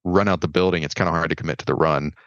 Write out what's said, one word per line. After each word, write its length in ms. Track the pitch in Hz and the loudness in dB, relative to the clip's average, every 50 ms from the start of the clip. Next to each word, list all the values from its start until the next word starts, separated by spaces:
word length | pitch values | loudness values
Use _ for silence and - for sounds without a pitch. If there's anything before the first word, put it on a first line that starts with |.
| - | -4
run 240 | 90 87 98 101 101 | 2 2 4 4 4
out 120 | 92 82 | 0 0
the 80 | - 80 | -2 -2
building, 340 | 73 87 92 92 87 82 | 0 2 2 2 2 0
it's 120 | 76 71 - | -2 -4 -2
kinda 160 | - 95 85 | -2 -2 0
hard 180 | 82 82 80 80 | 0 0 0 -2
to 60 | 80 | -4
commit 220 | - - 78 69 - | -4 -4 -6 -6 -4
to 60 | - | -2
the 80 | - - | -2 0
run. 380 | - 80 80 76 69 73 76 - - - | 2 2 2 2 0 -2 -4 -8 -10 -20